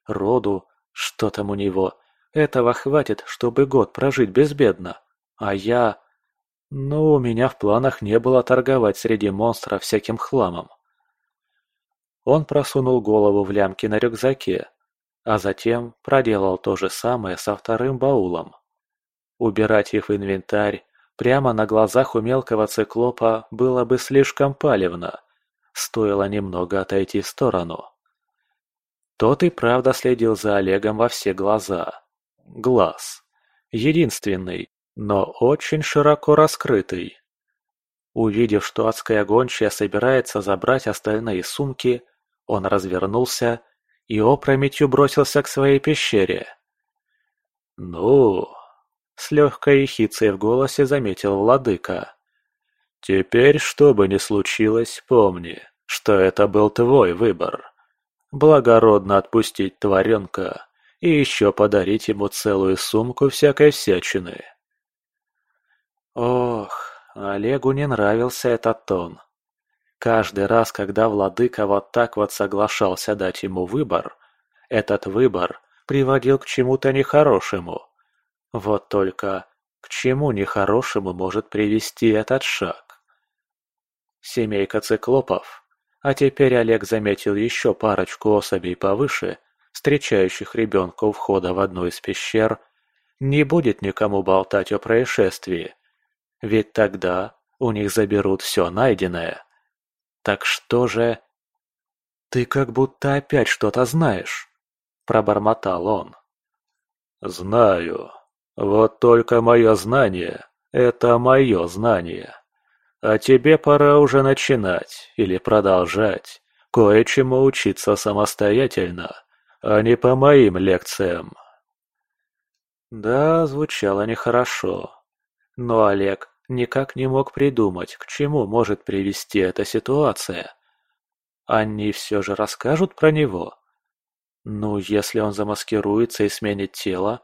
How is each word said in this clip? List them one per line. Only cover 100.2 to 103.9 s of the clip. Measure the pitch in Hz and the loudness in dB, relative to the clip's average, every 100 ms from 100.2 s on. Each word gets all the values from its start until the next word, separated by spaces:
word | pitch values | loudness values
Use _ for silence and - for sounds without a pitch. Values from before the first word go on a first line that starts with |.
Так | - 101 - | -6 -4 -4
что | - - 120 123 | -6 -2 0 0
же? | 113 117 113 _ _ _ _ _ _ _ _ _ _ - | 0 -2 -4 _ _ _ _ _ _ _ _ _ _ -6
"Ты | 127 120 | -4 -2
как | 139 123 | -2 -2
будто | 120 131 - 139 | 0 -2 -2 -4
опять | 139 - 143 107 | -4 0 0 0
что-то | - 107 123 | 0 -2 0
знаешь", — | 127 | 0